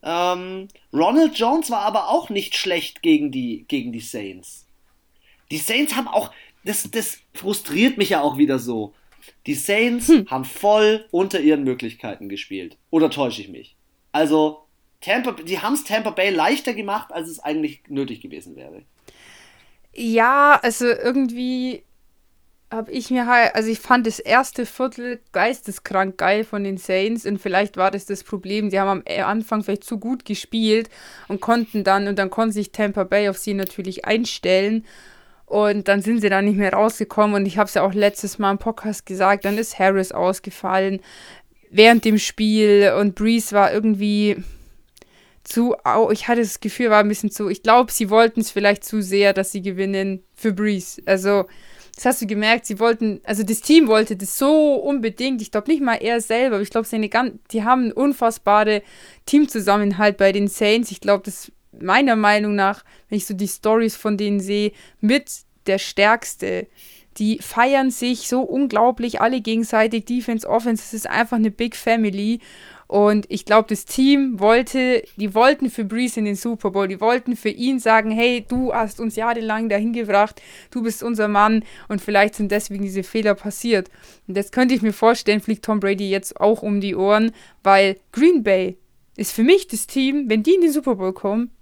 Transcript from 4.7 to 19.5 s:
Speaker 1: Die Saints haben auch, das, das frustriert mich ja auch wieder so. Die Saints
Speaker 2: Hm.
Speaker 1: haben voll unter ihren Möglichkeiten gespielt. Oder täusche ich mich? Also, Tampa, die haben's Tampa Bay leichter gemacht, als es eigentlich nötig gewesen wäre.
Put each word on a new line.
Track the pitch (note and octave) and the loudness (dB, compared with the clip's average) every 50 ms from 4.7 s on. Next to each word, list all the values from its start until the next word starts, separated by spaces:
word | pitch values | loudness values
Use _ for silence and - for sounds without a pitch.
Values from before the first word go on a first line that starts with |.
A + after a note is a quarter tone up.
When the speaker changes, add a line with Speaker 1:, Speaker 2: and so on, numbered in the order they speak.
| _ _ _ _ _ _ _ _ _ _ _ _ _ _ _ _ | _ _ _ _ _ _ _ _ _ _ _ _ _ _ _ _
Speaker 1:
Die | D3 | -10
Saints | D#3 D3+ - A3+ B3+ D4 D4+ - | -8 -4 -2 0 0 0 0 -2
haben | A#3+ B3 | -6 -6
auch, | - - G#3+ - - - - - _ _ _ _ | -2 -2 -4 -4 -4 -12 -20 -20 _ _ _ _
das, | F#3 G#3 - - - | -6 -6 -6 -6 -6
das | - A3+ G#3+ - - - _ _ _ | -6 -6 -6 -6 -10 -14 _ _ _
frustriert | - - F#3+ G#3 - - - C#3+ E3+ A3+ C4+ C4 | -10 -6 -6 -6 -6 -8 -6 0 2 2 2 2
mich | - G3+ - | 0 -2 0
ja | G3 D#3 | 0 0
auch | C#3+ D3 B2+ | 0 0 2
wieder | C3+ D3 C#3+ C3+ | 2 2 2 2
so. | B2+ A2+ B2 A#2+ A2+ G#2+ G2+ _ _ _ _ _ _ _ - _ _ _ | -2 -2 -4 -6 -6 -8 -10 _ _ _ _ _ _ _ -20 _ _ _
Die | - D3 | -8 -8
Saints | - - - G3+ G#3+ A3+ A#3+ A#3+ A#3+ A#3 | -6 -2 -2 0 2 2 0 0 -2 4
Speaker 2:
Hm. | - E4 C#4 F#3+ | 6 6 6 6
Speaker 1:
haben | - C3 C3 C3 | 0 -6 -6 -6
voll | C3 - - - G#3 G#3 G#3+ G#3+ G#3+ A3 G#3+ G#3+ _ | -8 -10 -2 2 2 4 4 4 4 2 0 -4 _
unter | - F3 F#3+ G3 - F#3 | -2 -2 -2 0 -2 2
ihren | D3 D3+ D#3 C#3+ C#3 | 4 4 4 4 2
Möglichkeiten | C3 B2+ B2 - A2+ A2 _ - A2+ G2 - G2+ G2 | -2 -4 -4 -6 -12 -12 _ -12 -12 -12 -12 -12 -12
gespielt. | G2 G2 - - F#2+ F#2+ F2+ E2 - _ _ _ | -12 -12 -12 -12 -12 -12 -12 -14 -18 _ _ _
Oder | - D#3+ D#3 D#3 | 2 2 2 2
täusche | - C#3+ C#3 B2 A2 - | 0 -2 -4 -4 -4 -8
ich | G2 G2 | -14 -16
mich? | F2 C2 - _ _ _ _ _ _ _ _ _ | -18 -20 -20 _ _ _ _ _ _ _ _ _
Also, | _ D3 D#3+ D3 D3+ D#3 D3+ D#3 D3+ - _ _ _ _ _ _ _ _ | _ 0 2 2 4 2 2 2 -2 -6 _ _ _ _ _ _ _ _
Tampa, | - F3+ G3 B3+ B3 B3+ G3 | -4 -2 -2 -2 -2 -6 -8
die | E3 D#3+ E3 F#3+ F#3 | -8 -10 -8 -8 -6
haben's | - G#3+ C4+ D4 - | -4 -4 -4 -4 -4
Tampa | - G#3 A3 G#3+ G#3+ | -4 -4 -4 -4 -4
Bay | - - F#3 G3+ | -2 0 0 0
leichter | F#3+ E3 D#3 F#3 C#4 C#4 - - A#3 | 2 2 2 2 0 0 -2 -6 -6
gemacht, | G3+ G#3 G3 G3+ G#3+ - - - | -6 -6 -6 -6 -6 -6 -8 -12
als | E3+ E3 E3 | -10 -10 -10
es | D#3+ - | -14 -12
eigentlich | - D3+ D3+ D#3 D3+ D3+ D3 _ _ | -8 -6 -4 -4 -4 -6 -8 _ _
nötig | _ D3 C#3 C#3 C3 A#2 A2 | _ -6 -6 -6 -6 -8 -14
gewesen | - - - D2+ - F2 D2+ | -14 -18 -18 -18 -20 -20 -20
wäre. | B1+ C2 C#2+ E2 - _ _ _ _ _ - _ _ - - - - - _ | -20 -20 -20 -20 -20 _ _ _ _ _ -20 _ _ -20 -20 -20 -20 -20 _